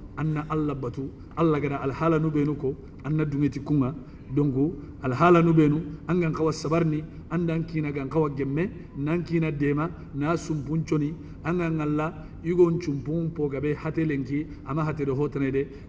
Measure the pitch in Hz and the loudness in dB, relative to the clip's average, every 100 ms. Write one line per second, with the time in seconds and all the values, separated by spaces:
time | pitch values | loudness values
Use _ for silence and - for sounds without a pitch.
0 | - - 156 147 151 156 147 131 123 - | -12 -4 -2 -2 -2 -2 -2 -2 -6 -6
1 | 139 - - - 165 147 139 139 135 127 | -8 -10 -8 2 4 4 0 -2 -2 0
2 | 165 156 160 147 143 139 135 - - - | 4 4 4 2 2 0 -2 -4 -10 -10
3 | 143 156 151 139 143 135 123 147 123 - | -2 0 0 2 0 0 0 2 2 -2
4 | - - - 131 147 131 151 - - - | -12 -16 -2 2 2 2 0 -2 -10 -6
5 | 131 120 170 170 165 160 147 147 175 - | -4 4 8 8 8 6 6 4 -2 -8
6 | - 175 160 147 160 151 147 165 160 151 | -2 0 0 0 0 0 0 2 2 0
7 | 156 - - 165 170 160 - 160 147 143 | -4 -12 -4 -2 0 -2 -2 -2 -2 -4
8 | 131 156 151 135 135 143 185 - - 139 | 0 2 2 0 -2 0 -2 -6 -12 -6
9 | 147 175 160 170 156 143 143 147 160 - | -2 -2 0 0 0 0 0 2 -2 -6
10 | - 139 147 165 - 156 131 160 156 160 | -10 -2 0 0 -2 -4 -2 -2 0 0
11 | 147 165 - - 151 175 165 160 151 151 | 0 -4 -12 -8 -4 -2 0 -2 0 0
12 | 160 - - - 165 175 170 165 - 143 | -2 -6 -12 -8 0 6 6 4 -2 -4
13 | 135 170 165 - 147 135 147 143 160 160 | -2 -2 -2 -2 -2 -2 -2 -2 -2 -2
14 | 160 139 123 147 151 - - 151 156 156 | 0 0 -2 -4 -4 -10 -6 -2 -2 -2
15 | 139 131 147 143 135 139 143 - | -2 0 0 0 0 0 -2 -8